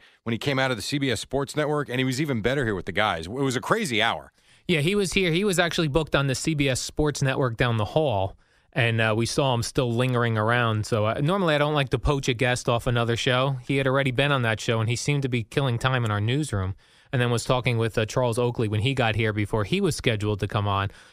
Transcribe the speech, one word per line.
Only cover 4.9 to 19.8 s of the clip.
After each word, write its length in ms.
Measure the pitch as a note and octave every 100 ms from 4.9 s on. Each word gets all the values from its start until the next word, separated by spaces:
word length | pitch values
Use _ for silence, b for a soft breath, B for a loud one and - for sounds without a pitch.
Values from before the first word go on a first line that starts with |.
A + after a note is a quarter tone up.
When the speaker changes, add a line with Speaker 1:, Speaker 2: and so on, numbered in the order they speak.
Speaker 2:
was 200 | G#3 F#3
here. 180 | G3 F3+
He 120 | E3
was 140 | G#3 F3
actually 300 | E3+ - D#3
booked 280 | D#3 D3+ D3
on 120 | C#3
the 80 | B2+
C 180 | D#3+
B 160 | D3+ C#3
S 100 | B2
Sports 440 | - - D3+ C#3
Network 340 | C#3 B2+ B2+ A#2
down 200 | B2+ A2+
the 80 | G#2+
hall, 520 | D#3 D3+ G2+ F#2+ - b b b
and, 300 | B2+ A#2 A2+
uh, 140 | A2 A2
we 80 | A#2
saw 300 | - C3+ A#2
him 80 |
still 280 | A2+ - B2
lingering 460 | A#2 B2+ A#2+ A#2 A2
around. 480 | G#2+ A#2+ A2+ G#2+ G#2
So, 200 | A2 G#2+
uh, 140 | B2
normally 320 | C#3+ G3+ E3+ D3
I 20 |
don't 160 | D3
like 160 | D3+ B2+
to 80 | A#2+
poach 300 | D3 C#3 C3+
a 80 | A#2
guest 340 | B2+ B2 -
off 160 | A#2 C3
another 300 | A#2+ A#2 A#2
show. 420 | C3+ B2+ C#3 C3 -
He 120 | C3+
had 100 | C3
already 240 | C3+ C3+
been 200 | B2 C#3+
on 120 | C3+
that 160 | A#2 G#2+
show, 200 | - A2+
and 80 | A2
he 100 | A#2+
seemed 260 | - C#3+
to 60 | C3
be 140 | A#2+
killing 360 | G#2+ D3+ C#3 A#2
time 260 | C3 B2+ A2+
in 60 |
our 100 | G#2
newsroom, 540 | G#2+ C#3 D3+ G2+ F#2 - b b b
and 80 | B2+
then 120 | A#2+
was 120 | A#2
talking 360 | - B2+ B2+ A2+
with, 180 | A2+ -
uh, 80 | A2
Charles 320 | C3 B2 A2+
Oakley 300 | A#2+ A#2+ A2
when 140 | G#2
he 120 | B2
got 220 | C3 A#2 A2
here 180 | A2
before 300 | G#2 G2+ A2
he 180 | G2+ F#3+